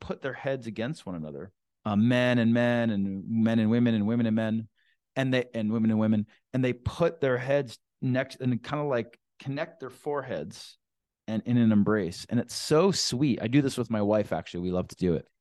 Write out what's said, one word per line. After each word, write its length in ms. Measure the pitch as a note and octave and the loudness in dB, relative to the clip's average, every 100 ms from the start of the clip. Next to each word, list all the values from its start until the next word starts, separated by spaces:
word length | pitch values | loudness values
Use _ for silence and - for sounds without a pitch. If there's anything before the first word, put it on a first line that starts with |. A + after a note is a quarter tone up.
put 200 | - - | -12 -8
their 120 | C3+ | -8
heads 340 | B2 C#3 C3+ A#2 | -6 -6 -6 -6
against 380 | G#2 A#2 D#3+ - | -6 -6 -6 -10
one 100 | F2 | -10
another, 380 | D2+ C#2+ F#2+ _ _ _ A2 | -10 -12 -14 _ _ _ 0
uh, 100 | G#2 | 4
men 440 | A#2 B2 B2 A#2+ | 4 4 4 4
and 140 | A2+ | 4
men 360 | A#2 A#2+ A#2+ A2+ | 4 2 2 0
and 340 | G2+ G2 G2 F2+ | 0 -2 -4 -4
men 340 | A2+ A2 A2+ | 0 2 2
and 120 | A2 | 2
women 240 | A#2+ A#2+ A2+ | 4 2 2
and 100 | G#2 | 0
women 200 | A#2+ A#2 | 0 0
and 100 | A2 | 0
men, 320 | A2 A2 A2 _ _ _ _ - | 0 -2 -6 _ _ _ _ -4
and 180 | C3+ | 0
they, 120 | B2+ B2 | 0 -2
and 180 | A#2 G#2+ | -4 -2
women 200 | A2+ A2+ | 0 2
and 80 | G#2+ | 2
women, 260 | A2 G#2+ G#2 _ _ | 2 2 0 _ _
and 80 | C3 | -2
they 120 | B2+ | -2
put 480 | - - - E3+ E3 | -2 -6 0 0 2
their 160 | C#3 B2 | 0 0
heads 420 | C3 C#3+ B2+ - _ _ | 0 -2 -2 -10 _ _
next 400 | C3 B2+ C#3 - | -2 -2 -2 -4
and 200 | C3 A#2 | -2 -2
kinda, 220 | - D3 | -4 -4
like, 340 | D3 B2 - - _ _ | -2 -2 -4 -12 _ _
connect 400 | C#3 C#3 E3 - | -10 -6 -8 -10
their 100 | B2+ | -16
foreheads 880 | - D3+ C#3+ B2+ E2+ D#2+ - - - _ _ _ _ - | -10 -6 -6 -6 -8 -8 -12 -20 -20 _ _ _ _ -6
and 140 | A2 A#2+ | -6 0
in 120 | A#2+ | 4
an 140 | A2+ | 6
embrace. 540 | G#2 G2+ G#2+ F2 - - | 6 4 2 0 -6 -6
And 100 | A#2 | -4
it's 140 | - - | -4 -8
so 360 | - D3+ F#3+ | 2 4 4
sweet. 480 | - - B2 D3 G#2 | 2 -2 0 0 0
I 60 | A2+ | 2
do 140 | C#3 | 2
this 160 | C3+ B2+ | 2 -2
with 120 | A#2 | -2
my 120 | A2 | 0
wife, 300 | G2+ G#2+ G2 | 2 2 0
actually. 300 | E2 - F2 | -4 -6 -6
We 100 | F2+ | -2
love 160 | F2+ F2 | -2 -4
to 60 | - | -2
do 200 | F2+ E2 | 0 0
it. 120 | - _ | -4 _